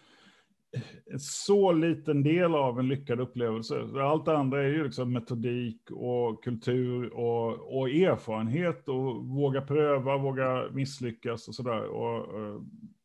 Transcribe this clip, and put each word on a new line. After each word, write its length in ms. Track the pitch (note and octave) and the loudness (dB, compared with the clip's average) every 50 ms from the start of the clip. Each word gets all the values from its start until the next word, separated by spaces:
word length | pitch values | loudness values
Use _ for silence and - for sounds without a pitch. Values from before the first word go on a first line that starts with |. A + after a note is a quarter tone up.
| _ _ - - - - - _ _ _ _ _ _ _ - B2+ - - - - - | _ _ -20 -20 -20 -20 -20 _ _ _ _ _ _ _ -8 -8 -8 -10 -12 -20 -16
en 140 | - C#3+ C3 | -12 -10 -10
så 520 | C#3 - - - - - G3+ G3+ G3 F#3+ | -8 -8 -8 -4 2 4 6 6 8 6
liten 500 | F3 D#3 D#3+ E3+ D#3+ C#3+ - D#3+ D3 C#3+ | 6 6 4 2 0 0 0 0 2 4
del 320 | C#3+ D3+ D#3+ F3 F3+ E3 E3 | 4 4 4 4 4 4 4
av 240 | D3 C#3 B2+ A#2+ B2 | 4 2 2 2 0
en 100 | B2+ C3 | 0 0
lyckad 320 | C#3 C3+ - - B2 A#2+ | 0 -2 -2 -2 -2 -2
upplevelse. 680 | B2+ A#2+ - A#2+ A#2+ A#2 A2 A2+ A2+ - C#3+ B2 A#2 A2+ A2+ C3+ | -2 -4 -2 0 0 0 0 -2 -4 -4 -4 -4 -4 -4 -2 0
Allt 220 | C3+ C#3 D#3 D#3+ - | 2 2 2 2 2
det 120 | E3 D#3+ | 2 2
andra 260 | D3 C#3 C3 C3 C#3+ C#3+ | 2 2 2 0 0 2
är 40 | C3+ | 2
ju 160 | C#3+ D#3+ D3+ | 2 0 0
liksom 280 | C3+ A2 - B2+ B2 | -2 -2 -4 -2 -2
metodik 800 | B2 B2 A#2 - C3 A#2 A2+ B2 A#2+ B2 B2 A#2 A2+ - _ - | -2 -2 -2 -4 -4 -4 -2 -2 -2 -2 -4 -4 -6 -10 _ -14
och 540 | A#2 - A#2+ B2 B2 B2 A#2+ A#2 A2 A2 - | -10 -6 -4 -2 0 0 0 0 -2 -4 -4
kultur 680 | C3 B2 A2+ - B2+ B2 B2+ B2+ B2 B2 B2 B2 G#2+ | -6 -6 -4 0 0 0 2 2 0 -2 -4 -4 -6
och, 680 | - B2 A#2+ A#2 A#2 A#2 A#2 A2+ A2 - - - B2 C3 | -4 -2 0 0 0 0 0 -2 -4 -6 -8 -6 -4 -2
och 120 | C3 B2+ | 0 2
erfarenhet 1000 | C3 D#3+ F#3 F3 B2+ - - - A2 A2 A2 A2+ B2 E3 F3+ E3+ D#3 - - - | 4 4 6 6 4 2 0 -2 -4 -2 -2 0 0 0 0 0 -2 -4 -4 -4
och 360 | C3 C3 C3 C3+ A#2 A#2+ B2 | -2 -2 -2 -2 -4 -6 -6
våga 360 | B2 C3 C#3 C#3+ C#3 C3+ C3+ | -4 -2 0 2 2 2 0
pröva, 580 | C3+ C#3 C#3+ D3+ D3+ D3 C#3+ C3+ B2 C3+ C#3 C#3 | 0 0 2 2 4 4 4 2 2 2 0 2
våga 500 | C#3 C3+ C3+ C3 C3 C3 B2+ B2+ - - | 0 0 0 0 0 2 0 0 -2 -2
misslyckas 760 | C3 C3+ C#3 C#3 - - B2+ A#2+ A2+ - - A#2+ A#2 A2+ - - | -4 -4 -4 -4 -4 -4 -6 -6 -6 -4 -4 -6 -6 -6 -8 -10
och 60 | A2 | -10
sådär. 300 | - B2 B2 A2+ G#2+ G#2+ | -6 -4 -2 -2 -2 -2
Och, 560 | G2+ G#2 A2 A2+ A#2 A#2 A2+ - - - G#2+ | -4 -4 -4 -2 -2 -2 -4 -6 -8 -8 -8
eh, 200 | G#2+ G#2+ G#2 - - - - - - - - _ _ | -8 -8 -10 -10 -12 -14 -16 -18 -20 -20 -20 _ _